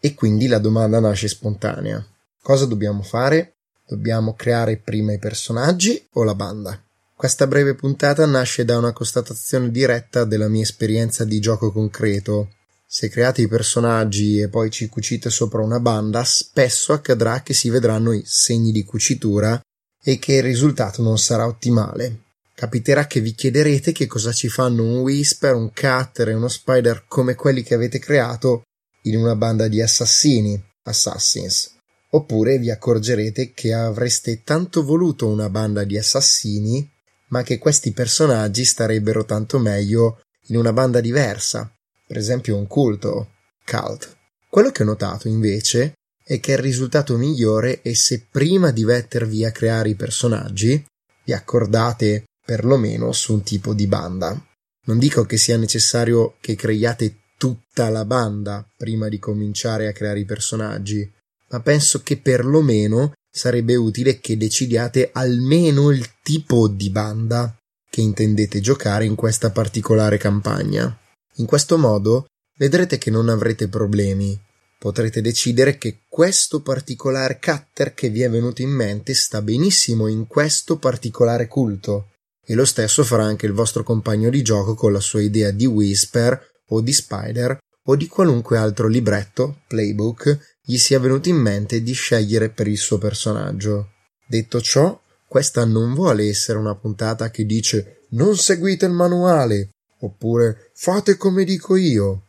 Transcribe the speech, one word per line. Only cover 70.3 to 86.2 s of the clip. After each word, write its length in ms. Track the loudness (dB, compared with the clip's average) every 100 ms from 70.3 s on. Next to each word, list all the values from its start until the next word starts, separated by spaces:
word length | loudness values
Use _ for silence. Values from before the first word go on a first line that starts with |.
| 0 0 -2 -2 -2 -2 -6 _ _ _ -8
In 100 | 0
questo 320 | 0 2 2
modo 480 | 4 2 2 0 -2 _ _ _
vedrete 400 | 0 2 0 -2
che 120 | -2
non 200 | 0 2
avrete 360 | 2 0 -2 -4
problemi. 760 | -2 0 0 0 0 -2 -4 _ _ _ _
Potrete 420 | -6 -2 -2 -2
decidere 560 | -2 -2 0 4 4 2
che 260 | -6 -10 _
questo 540 | 0 2 2 -2 -4
particolare 800 | -4 -6 -6 -6 -4 -2 -2 -4
cutter 540 | -4 -4 -6 -4 -4
che 160 | -2 -4
vi 120 | 0
è 80 | 0
venuto 320 | 0 -2 -4
in 80 | -4
mente 420 | -2 -2 -4 -4
sta 300 | -2 -2 -4
benissimo 640 | -2 0 2 2 0 0 0
in 220 | -2 -2
questo 500 | 0 0 -2 -2 -2
particolare 720 | 0 -2 -6 2 2 2 -2
culto, 640 | -2 -2 -2 -4 -6 -6 _ _ _ _
e 80 |
lo 100 | 0
stesso 380 | 2 2 0 2
farà 220 | 2 2
anche 220 | 2 0 -2
il 60 |
vostro 300 | 0 -2 -2
compagno 480 | -2 -2 0 0 2
di 100 | 2
gioco 360 | 2 0 0 0
con 160 | 2
la 80 | 2
sua 200 | 0 0
idea 300 | 0 2 0
di 160 | 2 0
Whisper 720 | 2 2 2 0 2